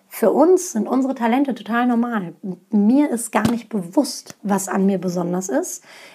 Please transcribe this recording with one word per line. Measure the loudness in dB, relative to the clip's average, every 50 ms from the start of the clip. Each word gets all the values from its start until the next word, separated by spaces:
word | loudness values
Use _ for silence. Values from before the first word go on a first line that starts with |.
| _ _
für | -4 0 2 2
uns | 4 6 6 6 6 4 2 -2 -4
sind | -4 -2
unsere | 0 0 0 0 -2 -2
Talente | -2 0 0 2 2 0 0 -4
total | -6 -6 -4 -2 0 0
normal. | 2 0 0 0 -2 -4 -4 -6 -6 -10 _ -10 -10 -10 -10 _ _
Mir | 0 2 4 4 4 4 4 2
ist | 0 -4 -4 -4
gar | -2 0 0 0
nicht | -2 -4 -6 -6
bewusst, | -6 -6 -6 -2 0 0 0 0 -4 -12 -14 -18 -16 _ -4
was | -2 -2 -2 -2
an | -2 0 0 2
mir | 2 0 0
besonders | -2 -4 -4 -4 -4 -4 -4 -4 -4 -2
ist, | -2 -2 -2 -4 -8 -14 _ -20 -20 -20 -20 -20